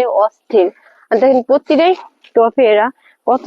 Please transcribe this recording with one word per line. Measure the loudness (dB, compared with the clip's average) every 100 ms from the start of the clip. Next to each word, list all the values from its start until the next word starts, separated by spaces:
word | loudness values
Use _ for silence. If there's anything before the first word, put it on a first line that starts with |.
| 0 -2
অস্থির। | -2 -4 -2 0 0 -4 _ _ _
আর | -2
দেখেন | 0 0
প্রতিটাই | 0 -2 0 0 0 -2 -8 _ _
টবে | -2 0 0 0
এরা | 2 -2 -6 _ _ -4
কত | -2